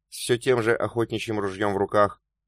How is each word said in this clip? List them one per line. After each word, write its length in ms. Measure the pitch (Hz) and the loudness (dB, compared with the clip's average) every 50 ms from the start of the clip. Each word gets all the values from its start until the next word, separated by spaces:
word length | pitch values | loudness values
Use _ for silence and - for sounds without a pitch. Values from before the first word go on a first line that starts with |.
| _ _ | _ _
с 80 | - - | -14 -8
все 200 | - - 123 117 | -4 -2 -2 0
тем 240 | - 135 127 120 | 2 2 2 2
же 140 | 107 113 117 | 2 2 0
охотничьим 640 | - - 107 - 117 117 110 - 104 - - 107 104 | 0 -2 -4 -2 -2 -2 -2 -4 -6 -4 -4 -4 -2
ружьем 340 | 101 98 95 95 107 104 98 | -4 -4 -4 -2 -2 -2 0
в 40 | 95 | 0
руках 440 | 101 95 - 104 104 98 - - _ _ _ _ _ | -2 2 4 4 4 4 2 -4 _ _ _ _ _